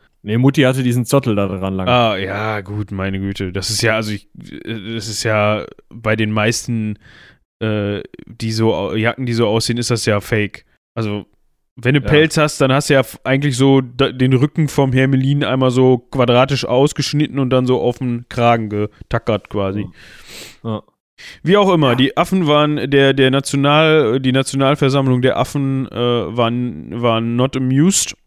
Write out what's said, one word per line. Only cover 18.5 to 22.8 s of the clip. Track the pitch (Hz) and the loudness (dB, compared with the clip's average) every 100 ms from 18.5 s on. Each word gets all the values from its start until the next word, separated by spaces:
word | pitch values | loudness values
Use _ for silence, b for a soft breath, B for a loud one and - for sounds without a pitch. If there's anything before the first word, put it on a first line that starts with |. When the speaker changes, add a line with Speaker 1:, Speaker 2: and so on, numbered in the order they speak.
| 117 107 | 2 0
Speaker 2:
getackert | 104 104 - - 110 - 104 - | -4 -6 -8 -8 -6 -2 -4 -4
quasi. | 104 98 101 - B B B B B B B | -4 -4 -4 -8 B B B B B B B
Speaker 1:
Ja. | 113 | -8
Ja. | 107 - _ _ _ B B | -8 -10 _ _ _ B B
Speaker 2:
Wie | 147 202 | 2 4
auch | 190 | 4
immer, | 175 139 | 4 2
Speaker 1:
Ja. | 120 | 2
Speaker 2:
die | 139 - | 0 0
Affen | 170 190 160 | 0 0 2
waren, | 147 151 151 | 2 2 0